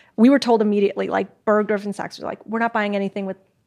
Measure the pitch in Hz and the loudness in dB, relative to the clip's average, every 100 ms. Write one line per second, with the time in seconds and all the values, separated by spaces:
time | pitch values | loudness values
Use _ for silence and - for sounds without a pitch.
0 | _ - 240 277 247 226 214 202 196 202 | _ 4 6 6 4 2 2 2 0 -2
1 | 196 196 196 _ - 208 208 208 202 196 | -2 -2 -4 _ 0 0 2 -2 -4 -8
2 | - - - - - 226 233 233 208 202 | -10 -10 -12 -12 -10 -4 -4 -2 -4 -2
3 | 196 208 190 185 _ _ | -4 -6 -8 -10 _ _